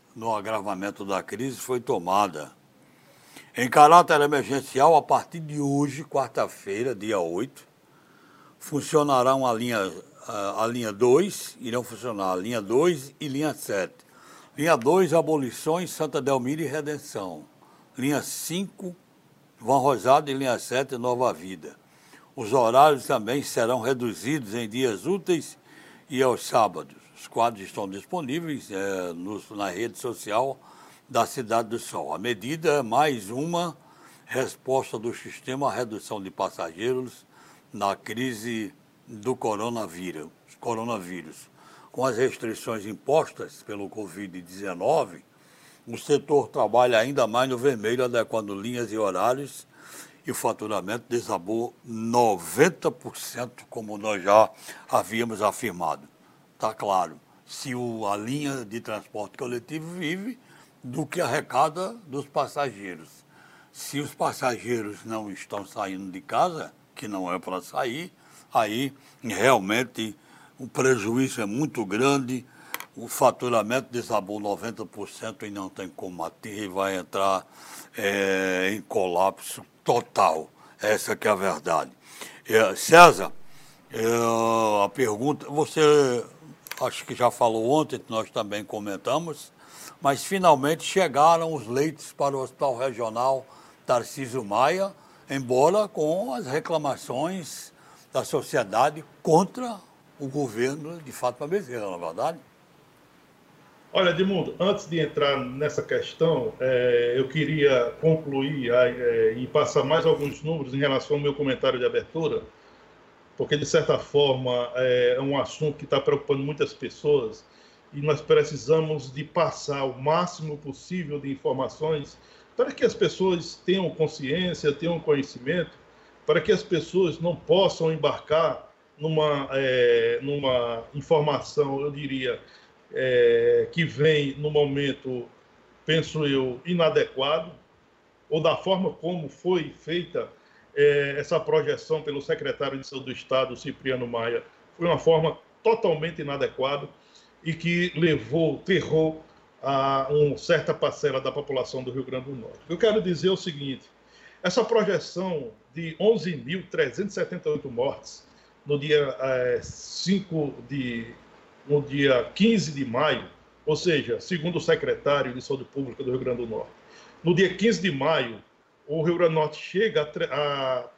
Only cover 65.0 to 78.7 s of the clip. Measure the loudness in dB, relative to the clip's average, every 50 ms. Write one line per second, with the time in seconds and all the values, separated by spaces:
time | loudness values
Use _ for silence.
65 | -10 -8 -8 -8 -8 -8 -12 -14 -12 -10 -10 -10 -10 -10 -8 -6 -6 -6 -6 -8
66 | -10 -10 -12 -14 -10 -4 0 0 0 0 0 -6 -12 -12 -14 _ _ _ _ -14
67 | -10 -8 -8 -6 -4 -4 -4 -6 -4 -6 -8 -8 -8 -8 -6 -6 -4 -4 -6 -8
68 | -10 -12 -16 _ _ _ -20 -20 -20 _ 0 0 0 2 0 -2 -4 -4 -6 -12
69 | -20 -20 -20 _ -8 -6 -2 4 6 6 6 6 4 2 0 0 0 -2 -4 -8
70 | -8 -8 -8 -14 _ _ -20 -20 -20 -20 _ -16 -16 -6 -2 2 4 4 4 2
71 | 2 0 0 0 0 0 -2 -4 -6 -4 -2 -4 -4 -4 -4 -6 -4 -2 0 2
72 | 2 4 2 2 0 -4 -6 -8 -10 -14 -20 -20 -16 -16 -14 -14 -14 -18 _ -16
73 | -12 -10 0 4 4 4 4 4 -2 2 2 2 2 2 -2 -2 -2 -4 -8 -8
74 | -4 0 -2 -2 -2 -2 -8 -6 -4 -4 -6 -4 -6 -10 -10 -10 -14 -14 -12 -12
75 | -12 -12 -12 -10 -10 -10 -10 -10 -12 -10 -10 -10 -10 -10 -10 -12 -12 -12 -12 -12
76 | -12 -12 -8 -8 -8 -8 -8 _ -14 -12 -10 -8 -8 -6 -2 -2 -2 0 -2 -4
77 | -6 -6 -2 0 2 2 2 0 -2 -8 -18 -20 -20 -18 -18 -18 -20 -14 -8 -2
78 | -2 0 2 2 2 2 2 2 0 0 0 0 0 0